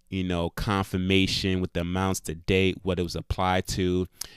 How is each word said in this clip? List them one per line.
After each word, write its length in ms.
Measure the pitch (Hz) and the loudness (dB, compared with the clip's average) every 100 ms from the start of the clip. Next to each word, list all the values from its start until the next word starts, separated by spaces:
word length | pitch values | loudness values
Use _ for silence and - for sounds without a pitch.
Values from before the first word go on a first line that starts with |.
| - | -8
you 160 | 95 | -4
know, 260 | 92 87 85 | -2 -2 -2
confirmation 1120 | - - 98 98 95 92 95 95 - 98 92 | -4 -2 0 0 -2 2 4 4 2 0 0
with 140 | 90 | -2
the 80 | 87 | -2
amounts 380 | 85 92 95 92 | -2 0 0 -2
to 140 | - | -6
date, 440 | 82 - 95 95 - | -8 0 2 2 0
what 160 | 92 87 | -2 -2
it 40 | |
was 120 | 87 | -2
applied 520 | 82 - - 92 92 - | -6 -6 -2 2 0 0
to. 400 | - 90 90 90 - - | 0 2 2 -2 -6 -14